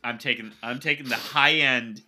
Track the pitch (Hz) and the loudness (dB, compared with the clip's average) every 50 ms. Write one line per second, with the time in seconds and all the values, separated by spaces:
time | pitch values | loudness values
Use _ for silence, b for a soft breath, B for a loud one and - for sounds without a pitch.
0 | - 120 120 113 - 139 120 117 110 110 107 - - 117 123 - - 156 147 147 | -6 -6 -6 -4 -2 -2 -2 -2 -4 -10 -14 -10 -8 -8 -6 -4 -2 -2 -2 -2
1 | 143 127 120 110 - - - 151 139 147 156 156 147 139 131 123 117 113 107 104 | -2 -4 -4 -4 -4 -2 2 4 4 6 6 4 4 4 2 2 0 -4 -10 -14
2 | - | -16